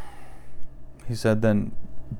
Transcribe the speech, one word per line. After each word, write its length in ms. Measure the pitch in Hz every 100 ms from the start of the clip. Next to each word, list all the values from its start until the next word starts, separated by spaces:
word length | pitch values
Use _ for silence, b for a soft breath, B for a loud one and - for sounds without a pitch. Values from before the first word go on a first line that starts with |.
| b b b b b b - - - - -
he 80 |
said, 280 | 110 117 107
then 300 | 110 104 107 - - - - -